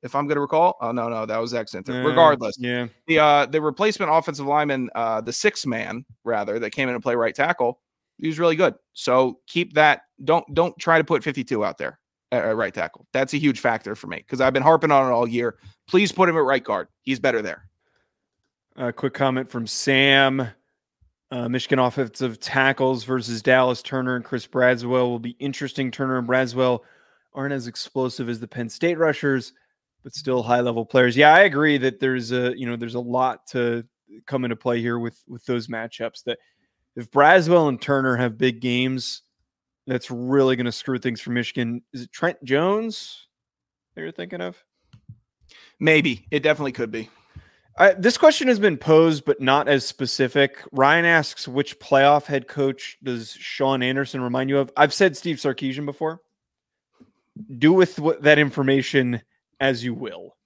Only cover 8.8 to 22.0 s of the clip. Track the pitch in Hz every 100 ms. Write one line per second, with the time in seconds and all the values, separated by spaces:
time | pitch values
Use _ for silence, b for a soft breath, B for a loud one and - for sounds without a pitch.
8.8 | _ - - 127 131 - _ 170 175 147
9.8 | 151 139 _ _ 139 165 - 147 175 -
10.8 | - 165 156 151 135 143 120 117 101 -
11.8 | 69 - _ _ _ 123 95 110 104 -
12.8 | 82 - _ 131 135 147 143 120 123 113
13.8 | - 107 101 - _ 131 131 131 135 160
14.8 | 160 143 131 120 120 120 120 - b b
15.8 | _ 185 202 - 185 160 135 135 - 101
16.8 | 82 _ - 131 135 120 104 78 - _
17.8 | _ _ _ _ _ _ _ _ _ -
18.8 | 123 117 139 - 139 127 131 123 113 -
19.8 | - 135 139 139 135 135 123 - _ _
20.8 | _ _ _ _ _ 127 120 123 - 135
21.8 | 123 117